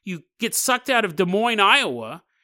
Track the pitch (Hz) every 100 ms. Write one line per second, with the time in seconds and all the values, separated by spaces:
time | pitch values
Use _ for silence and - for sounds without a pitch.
0 | 196 170 _ - 226 - - 247 254 247
1 | 208 160 180 196 240 220 202 277 214 120
2 | 110 160 _ _